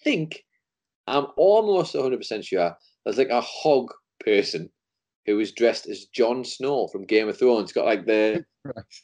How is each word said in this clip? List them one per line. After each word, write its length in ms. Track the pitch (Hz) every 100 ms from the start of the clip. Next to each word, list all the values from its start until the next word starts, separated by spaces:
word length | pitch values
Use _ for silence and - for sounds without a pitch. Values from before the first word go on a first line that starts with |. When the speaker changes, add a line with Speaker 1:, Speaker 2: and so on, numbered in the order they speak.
| 302
Speaker 1:
think, 380 | 214 156 - _ _ _ _ _ _ -
I'm 200 | 139 139 -
almost 580 | 180 214 214 190 160
a 80 | 147
hundred 160 | 131 120
percent 260 | - 107 90
sure, 320 | 92 87 - _ _
there's, 140 | - 107
like, 120 | 135
a 120 | 120
hog 500 | 117 - 160 139 120 - _ _
person 460 | - 101 101 80 87 _ _ _ _ _ -
who 140 | 104
is 120 | 107
dressed 360 | - 117 110 -
as 180 | - -
Jon 400 | - 117 127 123
Snow 420 | - 131 139 95
from 180 | 95 95
Game 220 | 110 110
of 100 | 101
Thrones. 360 | 127 113 92
Got, 120 | - 110
like, 200 | 107 90
the 400 | 110 107 110 -
Speaker 2:
<laughs> 60 | _
Right. 220 | 143 120 - -